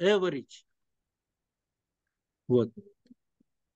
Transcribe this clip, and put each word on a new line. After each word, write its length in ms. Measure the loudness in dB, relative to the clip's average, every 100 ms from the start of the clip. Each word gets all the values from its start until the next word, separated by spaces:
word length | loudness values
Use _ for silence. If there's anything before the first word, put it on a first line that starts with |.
Average. 640 | 0 2 0 -4 -10 -20 _ _ _ _ _ _ _ _ _ _ _ _ _ _ _ _ _ _ -2
Вот. 220 | 0 0 -6 -20 _ -20 -20 _ _ _ _ _